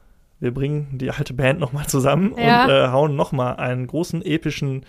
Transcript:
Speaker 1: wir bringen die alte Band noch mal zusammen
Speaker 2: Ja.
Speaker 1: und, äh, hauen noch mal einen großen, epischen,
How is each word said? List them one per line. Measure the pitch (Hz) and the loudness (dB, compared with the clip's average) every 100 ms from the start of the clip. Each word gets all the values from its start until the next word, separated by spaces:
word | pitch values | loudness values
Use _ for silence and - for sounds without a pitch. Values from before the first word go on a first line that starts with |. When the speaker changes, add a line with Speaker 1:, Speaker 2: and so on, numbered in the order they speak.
| _ _ _ - | _ _ _ -6
Speaker 1:
wir | 123 | -6
bringen | 120 143 151 143 131 | -2 -2 -4 -6 -6
die | 131 | -6
alte | 123 - | -6 -6
Band | 127 131 147 | -2 0 0
noch | 117 | -2
mal | 143 147 | -4 -2
zusammen | 139 135 143 196 - | 0 2 4 2 2
Speaker 2:
Ja. | 233 240 | 4 6
Speaker 1:
und, | 247 | 6
äh, | 135 131 | 4 4
hauen | 131 151 143 | 4 2 2
noch | 165 | -2
mal | 139 123 131 | 0 -2 -2
einen | 127 123 123 | -4 -4 -4
großen, | 147 175 165 | -4 -4 -4
epischen, | 180 151 151 - 139 131 | -2 -2 -2 -4 -4 -6